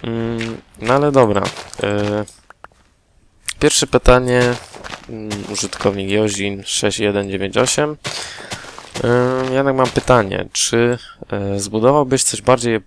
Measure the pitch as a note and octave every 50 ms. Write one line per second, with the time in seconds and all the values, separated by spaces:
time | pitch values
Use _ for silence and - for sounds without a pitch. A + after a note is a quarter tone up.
0 | - A#2+ A2+ A#2 A2+ A2+ A#2 A2+ A2+ A2+ A2+ - - _ _ - G#2+ A2+ B2+ C#3+
1 | D3 D3 C3+ C#3 B2 G#2+ G2+ G2+ F#2+ - - - - - - - - G2+ G#2 G#2
2 | G#2 G#2 G#2 G#2 G#2 - - _ _ _ - _ - _ _ _ _ _ _ _
3 | _ _ _ _ _ _ _ _ _ - - - C#3 D3+ - - - - - B2
4 | - - B2 B2+ B2+ B2 B2 B2 B2 B2 A#2+ A#2+ - - - - - - - -
5 | - - A#2+ A2 G#2+ G#2+ G#2 G2+ F#2 F#2 G#2 - - G2 - - - - G2 G2
6 | F#2+ F#2+ G2 G#2 A2 G#2+ G2+ G2 G2 G2+ G2+ G2 F#2+ - - - - G#2 G2 -
7 | A2 G#2 G2+ G2+ G2+ G2 G2 F#2+ G2 G2 - A2+ B2+ B2+ - - D3 D3+ D3+ D3
8 | - - - - - - - - - - - - - - - - - - - -
9 | - A#2 A#2+ B2 B2 B2+ C3 C3 C3 C3 B2+ C3 C#3 C#3 C3 C3 C3 B2+ - -
10 | - - B2+ A#2+ G#2+ F#2+ G2 F#2+ F#2+ - _ - - - - A#2 A#2 A#2+ B2 A#2
11 | - - - _ - _ - G2+ G2+ G2 G2+ G2+ G2 G2+ G#2 A2 A2 B2+ C#3+ D3+
12 | C#3+ B2+ C3+ B2 - - - - G#2+ B2 B2+ B2 A#2 A#2+ A2+ G#2+ G2+